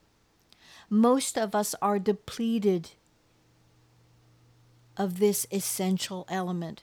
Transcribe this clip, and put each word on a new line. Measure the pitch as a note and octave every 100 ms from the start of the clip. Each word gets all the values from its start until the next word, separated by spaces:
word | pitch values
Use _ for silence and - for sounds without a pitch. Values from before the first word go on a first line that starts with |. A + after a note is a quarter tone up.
| _ _ _ _ _ _ - - -
Most | G#3 A#3 C4+ - -
of | A3
us | G#3 G#3 -
are | G3 G#3
depleted | F#3+ G#3 - - A3+ A3+ G3+ F3+ E3 - _ _ _ _ _ _ _ _ _ _ _ _ _ _ _ _ _ _ _ -
of | G3 F3+
this | G#3 G3 -
essential | G3 - - F#3 F#3+ - F#3 -
element. | F#3+ F3+ F3+ E3 D3+